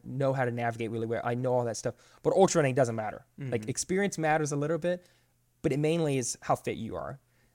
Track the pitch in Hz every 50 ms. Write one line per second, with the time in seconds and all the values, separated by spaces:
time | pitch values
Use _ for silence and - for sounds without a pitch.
0 | - 120 123 131 139 135 135 139 131 123 117 120 117 120 117 113 117 110 113 113
1 | 113 113 113 110 - 120 120 120 127 131 123 127 120 117 110 - - 127 107 -
2 | - - - - _ 156 - - 190 175 - 165 151 135 127 135 135 113 113 113
3 | 107 104 - - - _ _ - 143 131 123 117 107 117 135 - - - 185 185
4 | 202 196 - - 160 156 151 156 151 147 151 143 143 147 165 165 160 175 180 180
5 | - _ _ _ _ _ _ _ _ _ _ _ _ 160 135 139 147 156 165 170
6 | 160 151 139 131 120 - - - - - 139 - - - 110 76 110 113 - 85
7 | - 73 131 - _ _ _ _ _ _ _